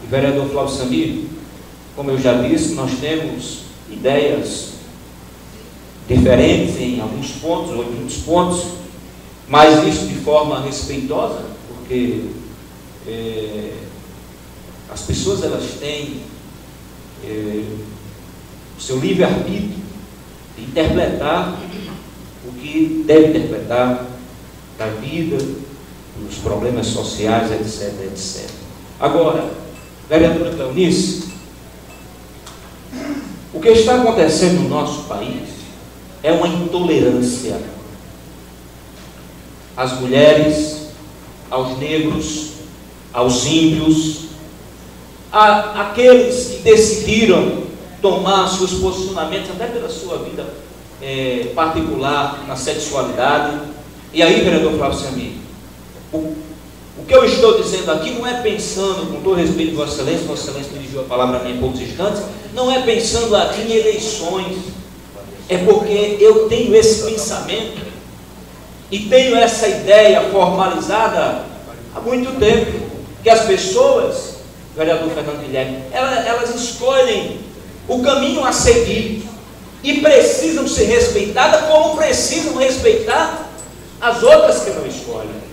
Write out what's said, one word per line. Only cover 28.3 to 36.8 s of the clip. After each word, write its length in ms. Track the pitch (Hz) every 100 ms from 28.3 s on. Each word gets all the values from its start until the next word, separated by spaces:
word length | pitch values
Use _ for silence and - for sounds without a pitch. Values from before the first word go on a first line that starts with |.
| - - - - - - -
Agora, 440 | - 127 123 113 101 - - - - - -
vereadora 440 | 156 170 165 -
Cleonice, 840 | - 131 147 180 - - - - - - - - - - - - - - - - - - - - 254 285 285 - - -
o 60 | 160
que 80 | 226
está 240 | 226 226
acontecendo 680 | 254 226 202 160 156 180 175
no 60 | 135
nosso 360 | 147 139 -
país 500 | - - 127 123 - - - - - - - -
é 100 | 151
uma 160 | 170 175
intolerância 1080 | 175 170 180